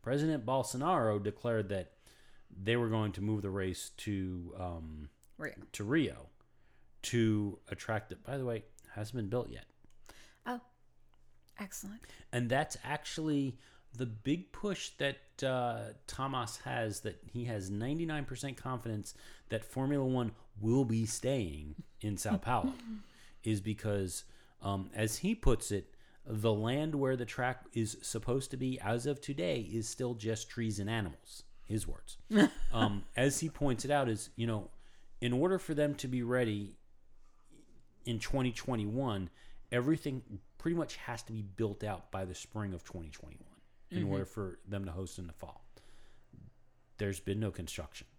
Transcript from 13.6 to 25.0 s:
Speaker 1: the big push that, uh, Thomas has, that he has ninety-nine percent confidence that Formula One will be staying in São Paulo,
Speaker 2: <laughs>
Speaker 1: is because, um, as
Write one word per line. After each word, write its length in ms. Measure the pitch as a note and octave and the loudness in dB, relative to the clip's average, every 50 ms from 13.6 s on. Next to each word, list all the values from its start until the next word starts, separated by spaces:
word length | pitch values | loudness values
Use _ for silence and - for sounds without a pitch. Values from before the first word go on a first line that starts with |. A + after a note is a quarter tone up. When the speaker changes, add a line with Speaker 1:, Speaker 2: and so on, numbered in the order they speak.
| - - - - - - - | -16 -20 -20 -20 -20 -16 -6
Speaker 1:
the 120 | A#2 C3 | -6 -4
big 440 | A#2 A2 G#2+ - C3+ D3+ E3+ F3+ - | -4 -4 -4 0 0 0 0 0 -10
push 380 | - - - G#3 F#3 - - - - | -10 -4 -2 -2 -2 -2 -6 -10 -4
that, 460 | - - C#3 C3+ - - - - - C#3 | -2 -2 -2 -2 -2 -12 -20 -8 -2 0
uh, 500 | C3 B2+ B2+ B2 A#2+ A#2 A2+ A2 G#2+ A2+ - - | 0 2 2 2 0 -2 -2 -6 -8 -12 -14 -12
Thomas 500 | - - - C3 C#3 C3+ B2+ A#2+ G#2+ - | -10 -4 -2 -2 0 0 -2 -2 -2 -6
has, 440 | - - C3+ B2+ B2 A2+ A2 G2 - | -8 -6 -2 0 0 0 0 -2 -2
that 200 | - A2 - - - | -4 -6 -6 -6 -14
he 180 | - - A#2+ A#2+ | -8 -6 -4 -2
has 240 | A#2+ A2+ G#2 F#2 F#2 | -2 -2 -2 -2 -2
ninety-nine 560 | G2+ G2+ A2+ C3 D3 E3 E3 E3 D#3 D3+ C#3 | -2 -2 0 0 0 0 0 0 -2 -2 -2
percent 320 | - C3+ B2 - C#3 B2+ | -4 -6 -6 -6 -6 -6
confidence 560 | - - C3 B2+ A#2 - A#2 A2 G#2 G2 - - - - - - - - - | -6 -4 -4 -4 -2 -2 -4 -4 -4 -4 -8 -12 -14 -18 -18 -18 -18 -8 -4
that 140 | G#2 A2 - | -4 -4 -4
Formula 400 | - - C3 C3 C3+ C#3+ C#3+ C3+ | -4 -2 0 2 2 2 4 4
One 280 | C3 B2+ B2+ A#2+ A2 A2 - - - - G#2 | 4 2 2 2 0 -2 -6 -18 -18 -8 0
will 260 | G#2 A2 A#2+ C3+ C3+ | 4 6 6 6 6
be 200 | A2+ A2 A2+ A2+ | 4 4 2 2
staying 800 | A2 - - - B2+ C#3 C3 G#2 E2 D2 D2+ D2+ D2+ D2+ - - - - - | 0 -2 -2 0 2 2 2 0 -2 -4 -6 -8 -8 -10 -10 -12 -14 -12 -4
in 160 | - G#2+ G2+ | -2 -2 -2
São 260 | F#2 - G#2+ G#3+ F#3+ | 0 0 0 0 0
Paulo, 320 | - A#2 B2 A#2 A#2 C4+ C4 B3 A#3+ A3+ A3 G#3 G#3 - | 2 2 2 2 2 0 -4 -6 -10 -10 -10 -10 -12 -16
Speaker 2:
<laughs> 340 | - - - - - - - | -20 -20 -20 -20 -20 -4 0
Speaker 1:
is 180 | A2 G#2+ G2+ | 0 0 2
because, 640 | F#2+ A2 G#2 - - A2 G2+ G2+ F#2+ F#2 - - - - - - - - - - | 0 -2 -4 0 0 0 2 2 0 0 -2 -6 -10 -12 -20 -20 -20 -20 -20 -6
um, 280 | - G2 G2 G2 F#2+ - - | -2 -2 0 0 -2 -4 0
as 240 | G#2+ | 0